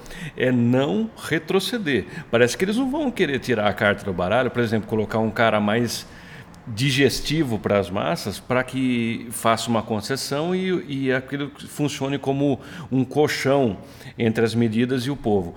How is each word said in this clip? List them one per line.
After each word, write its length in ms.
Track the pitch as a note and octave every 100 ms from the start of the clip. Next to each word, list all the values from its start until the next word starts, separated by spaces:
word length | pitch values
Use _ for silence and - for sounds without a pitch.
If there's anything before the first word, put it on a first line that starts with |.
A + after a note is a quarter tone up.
| - - D#3+ -
é 140 | B2+
não 580 | B2 A#2+ B2+ C#3+ G3+ A3 -
retroceder. 880 | - D#3+ D#3+ F#3+ F#3+ - D#3+ A#2 - - -
Parece 280 | A#2 A#2+ -
que 80 | F#3+
eles 120 | A3
não 120 | C4+
vão 220 | D4 C#4+
querer 280 | - E3 C3
tirar 280 | - A2+ G#2
a 60 |
carta 300 | - G#2 G2
do 100 | G2+
baralho, 360 | F2 F2+ A#2 B2
por 120 | A#2+
exemplo, 260 | A#2 A2 -
colocar 320 | A2 G#2 A2+
um 120 | A2
cara 280 | G#2+ A2+ G#2+
mais 480 | G#2 A2+ A#2 - - - - - - - -
digestivo 880 | G#2 C#3 C3 C3 - - D3+ C#3 C#3+
para 220 | G#2 G2+
as 100 | F#2+
massas, 500 | G2+ C3+ E3+ A2 F2+
para 240 | - B2+
que 640 | B2+ C3 B2+ A#2+ A2+ A2+ A#2
faça 360 | A#2 A2+ A2+ -
uma 140 | A2+
concessão 760 | A2 A2 G#2 C3+ - C#3+ E3+ F#3
e, 520 | F#3 F3 - C3+ C3
e 40 |
aquilo 400 | C3 C3 C#3+ - - -
funcione 520 | - D3 - C3+ C#3
como 400 | C3+ C#3 C#3+ C3 - - C#3
um 120 | C3
colchão 760 | B2+ C#3+ D3 - C3+ C#3 B2 - - - - -
entre 300 | A#2 A2 A2+
as 80 |
medidas 500 | A2+ A#2 A2 B2 C3
e 60 | B2
o 60 | C3+
povo. 400 | A#2 G2+ E2+